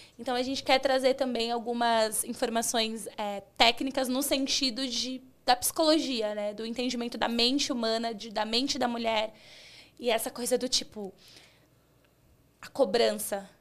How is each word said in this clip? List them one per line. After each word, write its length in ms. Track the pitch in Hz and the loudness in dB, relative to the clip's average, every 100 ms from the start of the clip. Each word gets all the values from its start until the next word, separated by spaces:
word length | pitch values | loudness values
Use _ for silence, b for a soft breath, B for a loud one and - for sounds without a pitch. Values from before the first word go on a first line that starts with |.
| B - | B -12
Então, 160 | 233 | -4
a 80 | 247 | -2
gente 200 | 254 269 | -2 -4
quer 160 | - 262 | 2 4
trazer 340 | 262 262 262 | 4 4 4
também 380 | 269 262 240 226 | 2 0 0 -2
algumas 720 | 240 226 240 233 226 220 214 | -2 -4 0 2 4 2 0
informações, 840 | 226 233 240 226 233 240 220 226 220 - | -4 -4 -2 0 0 0 0 -4 -10 -8
é, 260 | 208 202 196 _ | -6 -6 -10 _
técnicas 520 | 233 240 269 262 254 | 4 4 -2 -2 0
no 140 | 254 | 0
sentido 600 | 277 277 269 - 269 226 262 | 0 0 0 0 -2 -2 -4
de, 340 | 233 240 254 - _ - | -4 -4 -6 -12 _ 0
da 80 | |
psicologia, 800 | 247 - - 320 320 262 247 208 | 2 2 2 4 4 4 -2 -2
né? 180 | 208 208 | -2 -6
Do 120 | 208 226 | -6 -6
entendimento 500 | 233 247 247 240 233 | -2 -2 -2 -6 -4
da 100 | 233 | -2
mente 420 | 233 233 277 - | 2 2 2 0
humana, 420 | 269 226 226 233 | 0 0 0 -2
de, 180 | 214 220 | -6 -8
da 140 | 208 | -6
mente 320 | 214 226 269 277 | -2 0 0 0
da 120 | 247 | -2
mulher. 440 | 233 226 220 214 - B B B B B _ | 0 0 0 -2 -8 B B B B B _
E 100 | 240 | 0
essa 200 | 226 226 | 0 -2
coisa 260 | - 240 247 | -6 -2 0
do 100 | 254 | 0
tipo, 440 | - - 214 196 - b b b b b _ _ _ _ _ _ _ _ _ | -2 -2 -10 -12 -14 b b b b b _ _ _ _ _ _ _ _ _
a 60 | - | -16
cobrança 800 | - 240 226 226 214 - 196 196 _ | 0 2 4 2 2 -4 -6 -8 _